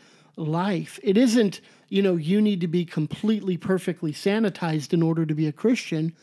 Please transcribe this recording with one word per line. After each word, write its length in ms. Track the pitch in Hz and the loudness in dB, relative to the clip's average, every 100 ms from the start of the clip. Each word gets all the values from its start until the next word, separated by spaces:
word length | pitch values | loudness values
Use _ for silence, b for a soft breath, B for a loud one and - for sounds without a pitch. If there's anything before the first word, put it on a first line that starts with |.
| b b b - | b b b -8
life. 640 | 156 165 196 170 156 - | -4 -2 -2 -2 -6 -4
It 140 | 226 196 | 0 4
isn't, 440 | 262 240 208 - b b b | 4 4 2 -2 b b b
you 120 | 196 | 0
know, 140 | 196 170 | 2 0
you 260 | 156 202 | 2 2
need 200 | 214 190 | 2 0
to 60 | 170 | 0
be 160 | 180 165 | -2 -2
completely 720 | - 151 - 214 220 190 170 | -4 -4 -2 -2 0 -2 -4
perfectly 540 | - 185 185 165 160 | -2 -2 -2 -4 -6
sanitized 800 | 143 196 214 214 - 170 156 135 | -4 -2 0 0 -2 -2 -2 0
in 80 | 170 | 2
order 240 | 160 165 160 | 2 2 0
to 80 | |
be 140 | 151 156 | 0 -2
a 40 | |
Christian. 600 | - 220 247 - 160 165 b | 0 0 0 -2 -4 -4 b